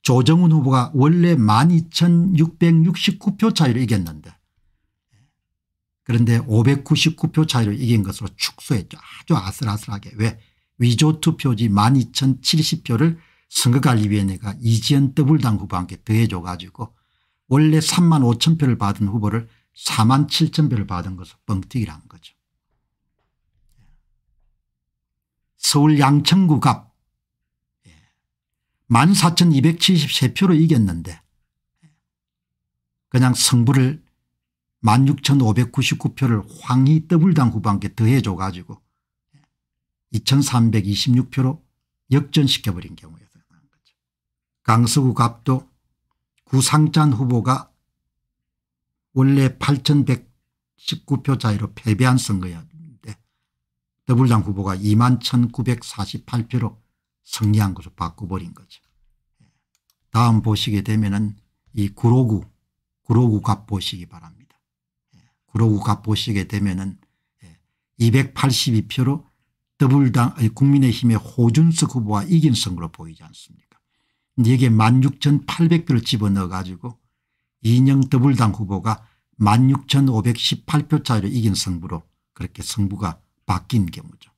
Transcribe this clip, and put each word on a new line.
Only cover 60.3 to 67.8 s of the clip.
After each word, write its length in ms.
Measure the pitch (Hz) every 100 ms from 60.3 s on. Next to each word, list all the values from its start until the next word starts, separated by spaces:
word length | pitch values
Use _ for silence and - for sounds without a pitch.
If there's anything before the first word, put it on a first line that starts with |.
| 110
보시게 400 | 110 104 - 101
되면은 540 | 104 107 104 101 104 104 _ _ _
이 140 | - 101
구로구, 560 | - 117 127 123 104 - _ _ _ _ _
구로구 380 | - 120 120 107
갑 260 | - 98 -
보시기 400 | 98 - 95 87
바랍니다. 520 | 85 82 _ _ _ _ _ _ _ _
예, 60 | _ _ _ _
구로구 340 | 107 113 104
갑 220 | 113 104
보시게 460 | 107 104 - 101 90
되면은, 500 | 104 101 92 98 85 _ _ _ _
예, 140 | 85 _ _ _